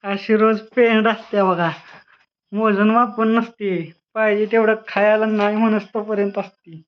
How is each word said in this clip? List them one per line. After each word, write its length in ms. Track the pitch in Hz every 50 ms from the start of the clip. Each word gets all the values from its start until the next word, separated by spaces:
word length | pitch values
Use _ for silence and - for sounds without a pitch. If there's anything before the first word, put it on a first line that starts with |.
अशी 340 | - 202 196 196 - - 220
रोज 240 | 214 214 220 220 214 220 - _
पेंड 320 | 254 240 233 226 220 214 226
असते 340 | 214 214 - - - 202
बघा, 280 | 196 190 180 165 175 165 151 - - - - - _ _ _ _ _ _ _ _ _ _
मोजून 380 | - 208 220 220 208 196 208 214
मापून 440 | 220 233 240 214 214 220 220 220 226
नसते, 580 | 233 233 233 - _ 208 196 185 170 165 160 - _ _ _ _
पाहिजे 320 | 220 220 214 208 208 214 208
तेवढं 220 | 226 226 220 214 220 220 220 -
खायला 380 | - 196 202 214 214 214 220
नाही 300 | 220 214 208 202 208 208
म्हणस 320 | 214 226 220 214 208 196 - _
तोपर्यंत 440 | 226 208 208 220 202 202 202 202 202
असते. 440 | 185 185 _ _ _ 170 165 160 160